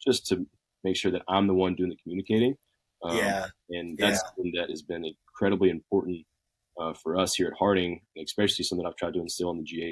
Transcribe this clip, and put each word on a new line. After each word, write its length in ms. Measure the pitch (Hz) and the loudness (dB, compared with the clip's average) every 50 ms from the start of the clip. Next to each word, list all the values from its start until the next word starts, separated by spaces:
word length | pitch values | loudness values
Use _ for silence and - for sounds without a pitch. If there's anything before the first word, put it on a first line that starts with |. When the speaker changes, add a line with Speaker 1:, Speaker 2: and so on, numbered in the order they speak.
| - | 0
Speaker 1:
just 220 | 139 123 - - - | 0 0 0 0 -2
to 200 | 98 92 90 - _ _ _ _ _ _ - | -2 -2 -2 -8 _ _ _ _ _ _ -4
make 120 | 95 90 - | -2 -2 0
sure 140 | - 92 | 0 0
that 120 | 90 90 - - | -2 -2 -2 0
I'm 180 | 95 98 101 98 | 2 4 4 4
the 60 | 95 | 4
one 200 | 92 92 90 87 | 4 4 2 0
doing 140 | 90 90 90 | 0 -2 -4
the 60 | 82 - | -4 -8
communicating. 600 | _ 82 87 95 95 - 110 110 120 131 143 - _ _ _ _ _ _ _ _ 87 | _ -8 -8 -6 -2 0 2 4 4 2 2 -2 _ _ _ _ _ _ _ _ -6
Um, 140 | 85 85 - | -2 0 0
Speaker 2:
Yeah. 300 | 101 101 98 95 95 95 - _ _ - | 2 2 0 0 -4 -6 -10 _ _ -10
Speaker 1:
and 280 | 87 87 85 85 80 - | -8 -8 -6 -6 -2 0
that's 200 | 101 104 104 98 | 2 2 2 2
Speaker 2:
Yeah. 100 | - - - | -2 -4 -6
Speaker 1:
something 180 | 95 90 87 82 | -6 -6 -4 -2
that 140 | 87 85 - | -4 -4 -4
has 120 | - - - | -6 -10 -8
been 220 | - 85 85 82 | -8 -8 -6 -6
incredibly 640 | 80 76 - _ _ _ - 104 98 101 90 95 90 | -8 -10 -12 _ _ _ 0 2 2 4 6 4 4
important, 560 | 82 78 - _ 101 95 82 90 90 82 - _ _ _ _ _ _ _ _ _ _ 87 | 4 2 -2 _ 2 2 2 0 -4 -8 -10 _ _ _ _ _ _ _ _ _ _ -6
uh, 140 | 82 80 78 | -6 -6 -6
for 240 | - - 80 82 92 | -4 -4 -2 0 2
us 180 | 92 85 - | 2 2 2
here 120 | - 90 80 | 0 0 0
at 60 | - - | 0 2
Harding, 420 | 92 101 98 92 90 87 87 - - _ _ | 4 4 4 4 2 0 -4 -6 -10 _ _
and 100 | 80 78 | -12 -12
especially 400 | - - - 104 101 - - - | -8 -2 0 2 2 2 0 -2
something 200 | - 92 87 87 85 | -2 -2 -2 -2 -4
I've 80 | - - | -4 -4
tried 160 | 90 85 80 | -4 -2 -2
to 60 | 90 | -4
instill 300 | 82 78 - - 90 87 | -4 -4 -4 -4 -2 -2
in 60 | 85 82 | -2 -4
the 40 | 78 | -6
G 200 | 78 82 82 85 85 | -8 -6 -6 -6 -6